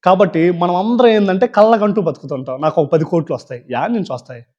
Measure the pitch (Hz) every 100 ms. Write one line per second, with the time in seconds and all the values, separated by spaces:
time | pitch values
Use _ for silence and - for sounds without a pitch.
0 | 180 185 196 165 170 175 175 180 208 240
1 | 240 220 196 185 240 220 220 226 208 208
2 | 165 147 139 143 139 131 156 165 143 165
3 | 156 170 165 131 - 123 120 123 175 233
4 | 165 127 - 123 117